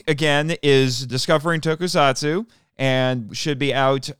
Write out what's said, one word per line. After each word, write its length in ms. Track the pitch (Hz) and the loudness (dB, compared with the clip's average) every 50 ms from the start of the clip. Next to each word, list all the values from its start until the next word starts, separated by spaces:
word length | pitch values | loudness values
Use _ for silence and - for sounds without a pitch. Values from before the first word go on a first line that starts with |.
| - | -4
again, 500 | - 156 135 156 151 143 143 151 160 165 - - | -4 -2 0 2 2 2 2 0 0 -2 0 2
is 440 | 143 139 135 131 127 123 120 135 | 4 4 4 4 2 0 -4 -6
Discovering 560 | 123 127 131 - - 160 151 143 170 165 156 143 | -6 -6 -4 0 0 0 0 2 0 -2 -2 -2
Tokusatsu 840 | 160 160 160 180 180 165 170 143 135 131 - 147 147 160 190 233 - _ _ _ _ _ | -2 -2 -2 -4 -2 2 2 2 2 2 0 0 -2 -2 -2 -4 -6 _ _ _ _ _
and 580 | - 131 131 131 131 131 127 127 123 110 98 - | -4 -2 0 0 2 0 0 0 -2 -6 -8 -10
should 240 | - - 160 147 123 | -6 -4 -4 -4 -2
be 140 | 143 139 123 | -2 -2 0
out 380 | 135 135 135 135 139 131 - 139 - | 2 2 2 2 0 -2 -8 -12 -10